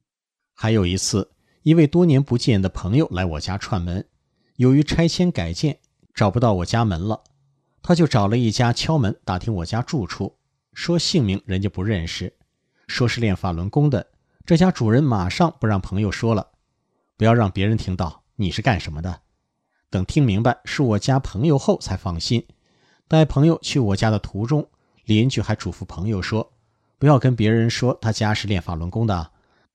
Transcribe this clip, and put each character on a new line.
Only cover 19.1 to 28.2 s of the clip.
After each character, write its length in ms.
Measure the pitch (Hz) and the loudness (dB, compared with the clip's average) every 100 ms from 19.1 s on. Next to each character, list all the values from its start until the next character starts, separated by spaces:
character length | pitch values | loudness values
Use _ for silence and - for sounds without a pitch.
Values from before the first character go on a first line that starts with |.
| - _ _ _ _ _ _ _ | -10 _ _ _ _ _ _ _
等 120 | 95 92 | -4 0
听 200 | 156 127 | 2 2
明 160 | 98 | 2
白 180 | 123 - - | 0 -2 -6
是 160 | - | -2
我 160 | 127 104 | 0 0
家 220 | - 131 | 0 0
朋 260 | - 95 160 | -2 -2 0
友 100 | 139 | 2
后 220 | - - | 2 -2
才 160 | - 95 | -4 -6
放 240 | 95 82 | -6 -6
心。 280 | - 120 - _ _ _ _ _ _ | -2 -2 -4 _ _ _ _ _ _
带 160 | 160 151 | 2 4
朋 200 | 135 160 | 4 2
友 140 | - | 2
去 180 | - 143 | -2 0
我 160 | 104 98 | 0 0
家 140 | 110 | 0
的 80 | 104 | 0
途 300 | - 98 117 | -4 -6 -2
中， 200 | 151 - _ _ _ - | -2 -4 _ _ _ 0
邻 240 | 107 131 | 2 2
居 100 | 120 | 0
还 140 | 107 107 | -2 -4
嘱 160 | 90 | -6
咐 140 | - 92 | -10 -12
朋 220 | 82 104 | -8 -4
友 120 | 98 | -4
说 320 | - 110 - _ _ _ _ _ | -2 -4 -6 _ _ _ _ _
，“不 80 | 143 | 4
要 140 | 135 | 4
跟 160 | 131 117 | 4 2
别 160 | 107 | 2
人 180 | 113 117 | 2 2
说 240 | - 123 - | 0 -2 -2
他 100 | - | -4
家 220 | - | -2